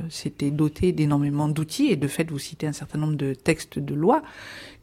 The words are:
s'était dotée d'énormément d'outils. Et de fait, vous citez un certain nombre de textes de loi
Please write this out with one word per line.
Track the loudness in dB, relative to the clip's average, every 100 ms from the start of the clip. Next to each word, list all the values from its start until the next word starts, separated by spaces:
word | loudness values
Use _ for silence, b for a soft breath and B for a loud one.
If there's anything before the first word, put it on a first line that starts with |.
| -6
s'était | -6 -8 -2 -2
dotée | 2 0 2 0
d'énormément | 2 4 4 2 2 0
d'outils. | 0 -2 2 2
Et | 2
de | 0
fait, | 0 -2
vous | -2
citez | -8 -6 -6
un |
certain | -6 -6 -2
nombre | 0 0
de | -2 -2
textes | 0 0 0 -6
de | -4
loi | 2 4 4 2 B B B B B